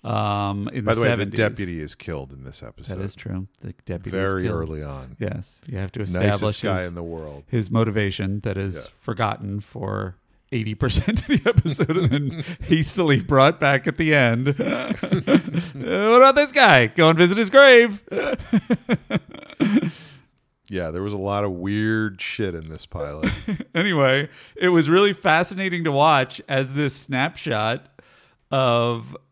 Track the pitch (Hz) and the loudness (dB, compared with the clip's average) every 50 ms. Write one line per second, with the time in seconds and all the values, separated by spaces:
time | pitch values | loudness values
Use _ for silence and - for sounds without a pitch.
0 | _ 113 113 107 104 104 101 101 101 101 98 101 101 - - 131 107 - 117 113 | _ -4 -4 -2 -2 -2 -2 -2 -4 -4 -6 -6 -8 -8 -8 -6 -2 -2 0 0
1 | 120 131 120 107 101 101 - 110 107 104 - - 101 90 87 80 76 73 - _ | 2 0 0 0 -4 -6 -2 -2 -2 -2 -2 -4 -8 -8 -8 -10 -10 -12 -14 _
2 | - - 82 71 69 65 69 67 65 67 71 - - 57 - - 82 - 95 92 | -12 -10 -10 -10 -10 -12 -16 -18 -18 -18 -18 -18 -20 -20 -20 -20 -14 -12 -10 -10
3 | 95 101 - - - 104 98 92 95 101 _ _ - - 95 _ _ - 92 85 | -10 -10 -12 -14 -12 -10 -8 -8 -8 -10 _ _ -16 -16 -16 _ _ -10 -10 -10
4 | - - 92 95 98 98 95 95 92 92 85 82 80 78 78 76 76 71 69 67 | -8 -8 -4 -2 -2 -2 -2 -2 -2 -4 -4 -4 -6 -6 -8 -10 -10 -12 -12 -14
5 | 65 - 113 _ 110 98 101 107 101 - - - _ - 131 98 98 95 - 117 | -16 -18 -14 _ -8 -8 -8 -10 -12 -16 -20 -20 _ -12 -8 -8 -8 -8 -8 -10
6 | 104 95 90 90 92 104 104 101 101 107 101 - - 107 95 92 90 87 85 87 | -8 -6 -4 -2 0 0 0 0 -2 -4 -4 -4 -4 -4 -2 -2 -4 -6 -8 -10
7 | 85 85 82 82 78 76 73 71 76 _ - 120 107 95 113 113 113 113 101 107 | -10 -10 -10 -12 -12 -14 -16 -18 -12 _ -4 -4 -4 0 0 0 0 0 0 -2
8 | 104 98 95 - 104 95 98 104 - - 95 98 98 98 90 76 - - _ _ | -2 -2 -4 -4 -6 -4 -6 -6 -6 -6 -6 -4 -6 -6 -6 -8 -12 -16 _ _
9 | _ - 113 95 117 104 104 - - 101 98 104 104 _ _ 120 - 98 101 101 | _ -10 -6 -4 -4 -4 -4 -6 -8 -10 -8 -10 -10 _ _ -10 -8 -6 -6 -6
10 | 101 95 90 _ _ _ _ _ _ _ - 120 107 110 107 - - 127 - - | -6 -8 -10 _ _ _ _ _ _ _ -6 -6 -6 -6 -4 -4 -2 0 0 0
11 | - - 220 220 - - 285 202 - 233 233 - - 170 147 - - - 160 180 | 0 0 -2 -2 0 0 0 2 2 4 2 2 2 2 -2 -2 -2 0 0 0
12 | 175 131 127 147 147 139 160 165 143 - 175 - - - 165 160 156 - - 190 | 0 0 0 0 -2 -4 -6 -8 -10 -12 -12 -12 0 0 2 2 2 -2 -2 -2
13 | 175 156 139 117 92 - 147 135 135 147 160 - 156 139 139 131 - - 147 - | 2 2 2 2 2 2 4 6 6 4 4 2 0 0 0 2 0 -4 -4 -2
14 | 160 156 156 147 131 120 113 117 131 143 143 - 247 285 - - 127 - 220 - | 0 2 4 4 4 2 2 0 0 -2 -2 -2 -2 -2 -2 -4 -4 -6 -6 -6
15 | - - 190 185 - - 277 294 - - 147 170 170 175 143 139 139 - 175 190 | -2 -2 -2 -2 0 2 2 2 2 0 -6 -6 -6 -6 -10 -10 -6 -4 -2 0
16 | 202 214 226 247 262 269 269 294 294 277 254 285 262 208 156 131 120 110 - - | 2 6 8 8 8 8 8 4 2 2 4 6 8 8 8 8 6 4 4 4
17 | 160 160 165 160 180 175 196 208 226 196 190 269 277 277 254 233 240 233 202 202 | 6 6 8 6 6 4 4 2 0 6 8 10 10 12 10 10 8 6 0 -8
18 | _ - - - - 285 262 - - - - 214 - - 240 - _ - 165 - | _ -8 -6 -4 -2 -4 -4 -6 -6 0 0 0 0 0 -4 -4 _ -4 -4 -4
19 | - _ 220 - - - - - - - - _ - 202 208 262 - 170 - - | -4 _ -4 -4 -4 -6 -20 -20 -20 -20 -4 _ 0 2 2 2 2 0 -8 -10
20 | - - - - _ _ _ _ _ _ _ _ _ _ 101 92 87 80 80 87 | -20 -20 -20 -20 _ _ _ _ _ _ _ _ _ _ -6 -6 -6 -4 -6 -6
21 | 98 104 104 101 95 98 101 101 104 101 92 87 90 98 104 107 107 110 110 110 | -6 -6 -6 -6 -4 -4 -2 -2 -2 -4 -6 -6 -6 -4 -2 -2 0 0 0 -2
22 | 107 107 95 90 - - - - 110 95 85 82 78 80 78 78 - _ - 87 | -2 -4 -6 -8 -10 -10 -6 -6 -6 -6 -6 -8 -12 -12 -16 -16 -18 _ -10 -10
23 | 73 73 73 76 - - - - - - 202 - - _ _ 170 180 208 180 151 | -10 -10 -8 -6 -4 -4 -4 -6 -6 -8 -8 -8 -10 _ _ -4 -2 -2 0 2
24 | 139 131 131 135 147 160 - - - - _ - 180 180 180 170 156 143 165 185 | 2 2 2 0 -2 -6 -12 -20 -20 -20 _ -2 0 2 4 4 4 4 4 4
25 | 202 202 190 - - 185 156 160 180 - 202 185 196 190 175 175 165 160 143 139 | 4 4 0 0 0 2 2 2 0 -2 -4 -6 -6 -4 -4 -4 -2 -2 2 4
26 | 147 160 151 139 131 131 - - - - 139 135 135 127 135 143 147 139 139 - | 4 4 4 2 2 -2 -6 -18 -8 -4 -2 -2 -2 -2 -2 -2 -2 -2 -4 -8
27 | - - 135 127 135 160 - - - 160 120 107 107 110 120 139 - _ _ - | -10 -6 -4 -2 -2 -4 -4 -8 -6 -4 -2 -2 -2 -2 -4 -6 -8 _ _ -20
28 | _ _ _ _ _ _ _ _ _ _ - 135 131 123 117 120 117 120 120 117 | _ _ _ _ _ _ _ _ _ _ -2 0 2 2 2 2 0 0 -2 -6
29 | 113 127 139 - _ _ | -8 -14 -18 -20 _ _